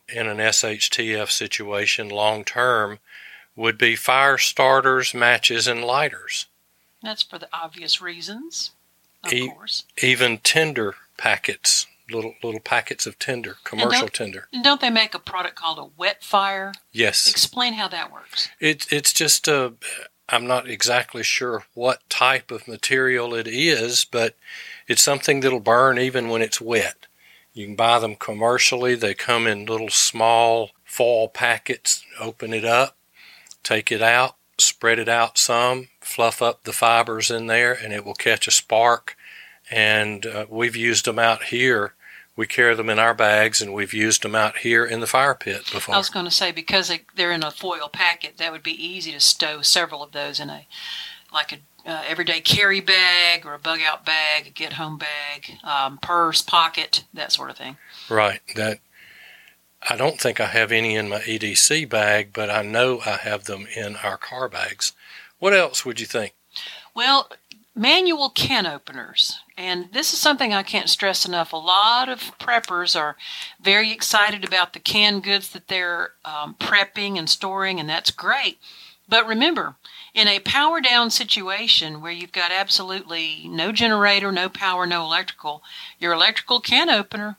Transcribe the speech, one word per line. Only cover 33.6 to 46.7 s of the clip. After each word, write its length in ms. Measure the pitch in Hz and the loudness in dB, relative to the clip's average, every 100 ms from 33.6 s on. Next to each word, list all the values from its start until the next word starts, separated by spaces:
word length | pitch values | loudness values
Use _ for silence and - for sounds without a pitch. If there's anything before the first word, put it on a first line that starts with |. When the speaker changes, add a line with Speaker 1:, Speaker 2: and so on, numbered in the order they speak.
Speaker 1:
take 280 | - 107 - | -2 -2 0
it 100 | 110 | 2
out, 360 | 113 123 131 - _ - | 4 4 2 -2 _ 2
spread 420 | - - 117 113 | 2 2 2 2
it 100 | 113 | 2
out 280 | 117 117 - | 2 2 2
some, 520 | - 120 123 127 127 _ | 2 4 2 0 -6 _
fluff 420 | - - 117 - | -8 0 0 2
up 220 | 117 - | 0 -2
the 80 | - | -6
fibers 580 | - 117 117 117 110 110 | 0 4 4 2 -2 -2
in 180 | 117 113 | -2 0
there, 260 | 113 120 | 2 2
and 180 | 127 107 | 0 -6
it 140 | 104 101 | -8 -10
will 80 | |
catch 340 | - 120 110 - | -4 0 0 2
a 40 | |
spark. 640 | - - 113 120 117 - - - - - - - | 0 2 4 6 4 0 -18 -20 -20 -20 -20 -6
And, 540 | 113 107 107 107 101 110 | 0 2 2 0 -4 -8
uh, 220 | 107 107 | -8 -8
we've 260 | 110 120 113 | -2 -2 0
used 300 | 117 110 - | 0 0 0
them 140 | 113 | 2
out 240 | 117 113 - | 2 2 -2
here. 480 | 120 127 113 101 - - - - - | 0 2 2 0 -8 -20 -20 -14 -8
We 120 | 110 | -4
carry 260 | - 120 | 2 4
them 160 | 113 113 | 4 2
in 80 | 107 | 4
our 160 | 117 | 4
bags, 480 | 113 107 107 110 107 | 4 4 6 4 2
and 100 | 104 | -2
we've 220 | 101 98 | -4 -4
used 300 | 110 110 104 | 0 2 2
them 100 | 107 | 0
out 260 | 110 107 - | 0 0 0
here 240 | 117 117 | 2 2
in 180 | 117 113 | 2 -2
the 40 | 113 | 0
fire 300 | 131 139 127 | 2 2 0
pit 340 | 107 95 - | -4 -8 -8
before. 220 | 101 - | -8 -2
Speaker 2:
I 60 | 202 | -2
was 100 | 196 | -2
gonna 220 | 196 175 | -4 -2
say, 200 | - 185 | 0 0
because 360 | 165 165 | -4 -2